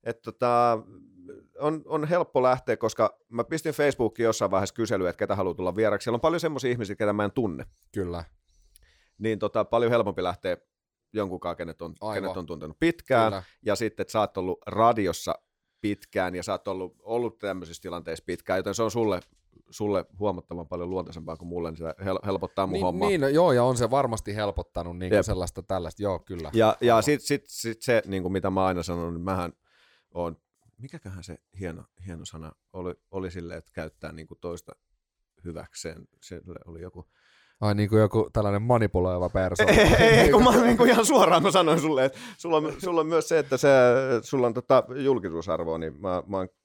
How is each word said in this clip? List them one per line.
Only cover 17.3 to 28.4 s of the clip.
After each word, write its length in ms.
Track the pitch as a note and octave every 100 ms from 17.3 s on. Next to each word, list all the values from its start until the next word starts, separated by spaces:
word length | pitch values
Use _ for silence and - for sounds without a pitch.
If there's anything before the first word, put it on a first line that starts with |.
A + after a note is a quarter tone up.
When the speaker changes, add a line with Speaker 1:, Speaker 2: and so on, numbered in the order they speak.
| -
Speaker 1:
tämmöisissä 420 | G2+ F#2+ E2 E2+
tilanteissa 420 | F#2 F2 E2 D#2+ -
pitkään, 300 | F2 - F#2
joten 160 | G2 G2
se 80 |
on 80 | A2
sulle, 280 | A#2 A2 F2+ - _ _ _ _
sulle 360 | - G#2 G2 E2+ F2+
huomattavan 480 | G2+ F2 - F2 D#2+
paljon 220 | F2 F2
luontaisempaa 480 | F#2 D#2 E2 D#2+ D#2+
kuin 120 | E2+
mulle, 220 | F2 E2
niin 60 | D#2+
se 80 | E2 D#2 F#2+
hel-, 200 | F#2+ G#2
helpottaa 420 | F#2+ F#2 - F#2+
mun 60 |
Speaker 2:
Niin, 100 | F#2+ F#2
Speaker 1:
hommaa. 220 | F2 G#3
Speaker 2:
niin, 120 | F#3
no, 60 | C#3
joo, 240 | D3+ F3
ja 120 | B2
on 140 | B2 A#2+
se 140 | A#2
varmasti 440 | C3+ C3 A2 - G#2
helpottanut 600 | G#2 F#2+ E2 - E2+ F2
niinku 180 | F2+ G2+
Speaker 1:
Jep. 100 | G2+
Speaker 2:
sellaista 380 | F#2 F2 -
tällaista, 400 | F2+ F#2+ E2 -
joo, 160 | G2+ F2+
kyllä. 300 | _ F2+ D2+
Speaker 1:
Ja, 240 | A2 G#2+ -
ja 120 | A#2+
Speaker 2:
Aivan. 100 | A#2
Speaker 1:
sit, 180 | B2 D3
sit, 220 | - C#3+ _
sit 340 | - A#2 A2
se, 200 | - A2+ G2
niinku, 240 | F#2+ F2+
mitä 200 | F#2+